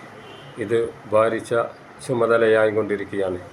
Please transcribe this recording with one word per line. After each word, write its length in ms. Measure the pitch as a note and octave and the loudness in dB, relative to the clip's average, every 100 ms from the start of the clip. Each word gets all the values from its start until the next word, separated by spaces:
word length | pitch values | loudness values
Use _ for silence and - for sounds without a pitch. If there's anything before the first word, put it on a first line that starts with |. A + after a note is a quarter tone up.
| - - - - - - G#2 | -18 -20 -20 -20 -18 -10 -2
ഇത് 120 | A#2 A#2 - - | -2 -2 -8 -2
ഭാരിച്ച 400 | G#2+ A2+ A2+ - A#2 A#2 - - - | 2 2 0 -2 -2 -2 -8 -20 -14
ചുമതലയായിക്കൊണ്ടിരിക്കുകയാണ്. 1400 | - A#2+ A2+ A2+ A2+ A2 A2 G#2 G2+ G2+ F#2+ G2+ F#2+ F2+ F2+ | -6 0 2 4 4 4 4 2 -2 -4 -4 -4 -2 -4 -10